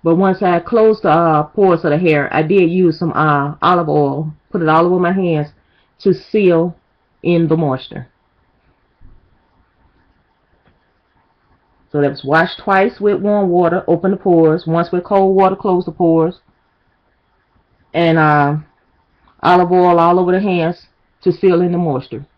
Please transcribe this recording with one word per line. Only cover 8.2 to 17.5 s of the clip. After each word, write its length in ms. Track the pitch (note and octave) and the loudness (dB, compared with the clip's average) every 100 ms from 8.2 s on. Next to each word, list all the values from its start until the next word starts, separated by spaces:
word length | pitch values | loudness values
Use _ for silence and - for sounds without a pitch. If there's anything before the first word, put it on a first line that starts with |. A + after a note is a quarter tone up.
| _ _ _ _ _ _ _ _ - - _ _ _ _ _ _ _ _ _ _ _ _ _ _ _ _ _ _ _ _ _ _ _ _ _ _ _ | _ _ _ _ _ _ _ _ -20 -20 _ _ _ _ _ _ _ _ _ _ _ _ _ _ _ _ _ _ _ _ _ _ _ _ _ _ _
So 120 | D3 | -2
that 80 | C#3+ | -2
was 120 | C#3+ | -4
wash 320 | C3+ D#3+ F3+ - | -2 0 0 -6
twice 440 | - F#3+ G#3+ - | -2 0 0 -2
with 220 | G#3 G3+ | -2 -2
warm 260 | G#3 G#3 F#3+ | -2 -2 0
water, 340 | F3 E3+ E3+ - | 0 0 -2 -2
open 220 | E3+ F#3+ | -2 0
the 80 | G3 | -2
pores, 480 | G3 E3+ D#3+ D#3+ D#3+ | 2 4 4 2 -2
once 260 | E3 E3+ | -2 -2
with 120 | F3+ | -6
cold 300 | F3 G3+ F#3+ | -2 0 2
water, 220 | F#3+ F#3+ F#3+ | 2 2 0
close 300 | G#3 F3+ F3+ | -2 -2 -2
the 60 | |
pores, 500 | D#3+ E3+ E3 D#3+ - _ _ _ _ _ _ _ _ _ _ _ | -2 2 2 0 -4 _ _ _ _ _ _ _ _ _ _ _